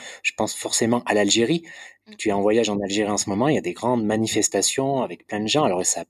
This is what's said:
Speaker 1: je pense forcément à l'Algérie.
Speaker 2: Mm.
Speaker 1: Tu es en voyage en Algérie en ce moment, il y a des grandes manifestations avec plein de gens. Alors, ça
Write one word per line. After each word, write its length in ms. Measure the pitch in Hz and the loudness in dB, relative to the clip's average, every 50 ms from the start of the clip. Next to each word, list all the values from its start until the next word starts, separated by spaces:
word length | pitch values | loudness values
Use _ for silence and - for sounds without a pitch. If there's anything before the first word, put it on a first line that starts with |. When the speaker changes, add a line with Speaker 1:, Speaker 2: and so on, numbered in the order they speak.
| - - - - | -10 -18 -12 -8
Speaker 1:
je 100 | - - - | -6 -6 -2
pense 180 | - 110 107 - | -2 -4 -4 -4
forcément 480 | - - - - - 123 113 120 120 - | -6 -6 -4 -2 0 2 2 2 2 2
à 80 | - 107 | 2 2
l'Algérie. 500 | 107 104 101 113 113 117 113 165 175 - - - - - - - _ _ 110 | 2 4 4 4 4 4 2 0 -2 -4 -8 -20 -20 -20 -20 -20 _ _ -20
Speaker 2:
Mm. 60 | 107 - | -12 -6
Speaker 1:
Tu 100 | - 107 | -2 -2
es 20 | |
en 100 | 98 101 | 0 2
voyage 260 | 98 104 107 117 113 107 | 2 4 4 4 2 2
en 80 | 104 101 | 0 -2
Algérie 300 | 101 95 101 104 104 101 | -4 -2 -2 -2 0 0
en 80 | 104 95 | 0 -2
ce 120 | - 110 | -2 -2
moment, 180 | 98 101 127 151 | 0 0 2 2
il 60 | 147 | 2
y 20 | 101 | 0
a 40 | |
des 100 | 87 87 85 | -2 -4 -6
grandes 300 | - - 120 127 117 107 | -2 -2 0 0 0 0
manifestations 960 | 104 110 110 110 107 - 113 98 - - 98 92 - - - 135 135 139 131 | 0 0 0 0 0 0 0 0 2 2 0 0 0 0 0 -2 0 0 -2
avec 240 | 113 90 87 - _ | -2 -4 -6 -12 _
plein 140 | - 110 104 | -8 -6 -4
de 80 | 107 110 | -2 0
gens. 160 | 123 151 151 | 2 2 2
Alors, 200 | 113 90 90 90 | 2 2 0 0
ça 180 | - - 87 85 | -2 -2 -4 -6